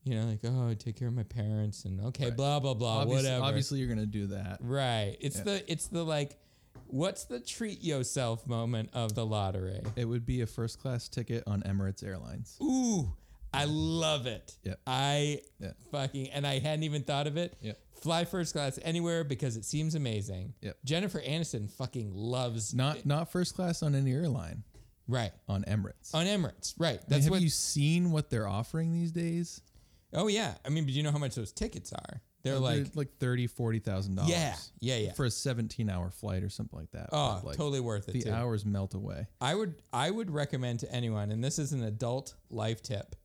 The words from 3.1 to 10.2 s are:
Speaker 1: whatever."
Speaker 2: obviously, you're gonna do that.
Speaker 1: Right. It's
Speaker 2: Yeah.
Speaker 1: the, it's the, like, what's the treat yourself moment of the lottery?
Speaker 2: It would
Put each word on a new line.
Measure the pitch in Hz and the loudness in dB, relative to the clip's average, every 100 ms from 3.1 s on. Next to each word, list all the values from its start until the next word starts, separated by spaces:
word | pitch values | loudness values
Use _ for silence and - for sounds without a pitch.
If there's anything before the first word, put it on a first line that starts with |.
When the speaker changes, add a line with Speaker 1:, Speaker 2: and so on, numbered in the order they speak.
| 135 | 4
Speaker 1:
whatever." | 135 127 | 4 2
Speaker 2:
obviously, | 131 139 135 139 | 2 2 2 0
you're | 127 | 0
gonna | 110 107 | 0 0
do | 104 101 | 0 -2
that. | 98 95 98 | -2 -4 -6
Speaker 1:
Right. | 120 135 131 113 101 - | -2 0 2 2 0 -2
It's | 143 143 | -4 -2
Speaker 2:
Yeah. | |
Speaker 1:
the, | - 196 - | -2 -2 -2
it's | 165 - | -4 -2
the, | 170 165 | -2 0
like, | 151 143 - _ _ _ - - | 0 0 -6 _ _ _ -20 -6
what's | 131 175 - - | 0 0 -2 -8
the | 247 | -8
treat | - - 226 190 | -8 -6 -4 -2
yourself | 165 143 123 143 120 113 127 | 0 0 0 0 0 -2 -2
moment | 117 117 120 110 | -2 0 0 -2
of | 127 113 107 | -2 -2 0
the | 113 | 0
lottery? | 107 98 95 92 95 - 113 | 2 0 0 -2 -4 -4 -2
Speaker 2:
It | 117 | -2
would | 120 | -2